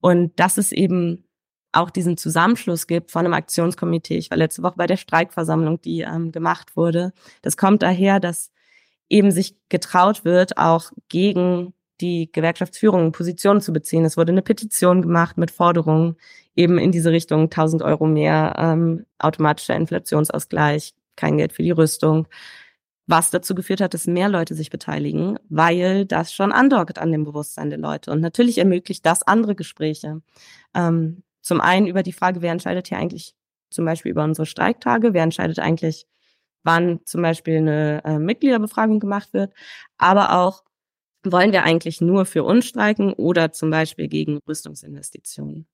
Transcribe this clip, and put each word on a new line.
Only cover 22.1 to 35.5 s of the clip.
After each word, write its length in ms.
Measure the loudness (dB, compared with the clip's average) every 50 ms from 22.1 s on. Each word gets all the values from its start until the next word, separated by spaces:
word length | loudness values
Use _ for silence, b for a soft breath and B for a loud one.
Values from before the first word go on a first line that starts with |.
| 2 2 0 B B B B B B B B B B B _ _ _ _ _ 2
Was 220 | 2 2 2 2
dazu 260 | -2 -4 -4 -4 -6
geführt 240 | -6 -4 -4 -2 -2
hat, 140 | -2 -2 -2
dass 120 | -4 -4
mehr 220 | -2 -2 0 0 0
Leute 260 | 0 0 -2 -4 -6
sich 160 | -8 -8 -10
beteiligen, 680 | -10 -14 -10 -8 -6 -6 -6 -4 -4 -2 -2 -4 -4 -8 _ _
weil 580 | 0 2 2 4 4 2 0 0 0 0 0
das 260 | 0 -2 -4 -4 -4 -4
schon 200 | -2 -2 0 2
andockt 460 | 4 4 4 4 2 0 -2 -6 -6
an 120 | -2 -2
dem 140 | -2 -2 -2
Bewusstsein 440 | -4 -6 -10 -10 -10 -12 -8 -8 -8
der 100 | -6 -6
Leute. 340 | -6 -8 -8 -8 -6 -4 -2
Und 80 | -2
natürlich 380 | -2 -2 0 2 2 2 2 2
ermöglicht 460 | 2 2 2 0 -2 -8 -12 -2 _
das 200 | 0 0 2 2
andere 320 | 2 2 2 2 0 -2
Gespräche. 680 | -6 -8 -14 -10 _ -4 -4 -4 -6 -8 -12 -12 -12 _ b b b b b b b b b _
Ähm, 520 | -2 0 0 0 0 0 -2 -6 -10 _ _ _ _
zum 200 | _ -4 -2 2
einen 280 | 2 4 4 4 2 2
über 160 | 0 -2 -4
die 80 | -4 -6
Frage, 300 | -4 -2 -2 -2 -2 -4
wer 100 | -4 -4
entscheidet 340 | -4 -4 -4 -6 -6 -6
hier 120 | -6 -6 -6
eigentlich 360 | -4 -6 -8 -10 -16 -18 _ _ _ _ _ _ _ _
zum 140 | -6 -4 -2
Beispiel 280 | -2 -4 -4 -4 -6 -4
über 100 | -2 -2
unsere 240 | -2 -2 -4 -6
Streiktage, 680 | -8 -4 -2 0 0 0 _ -2 -2 0 2 2 0 2
wer 100 | 2 0
entscheidet 340 | 0 -2 -2 -4 -4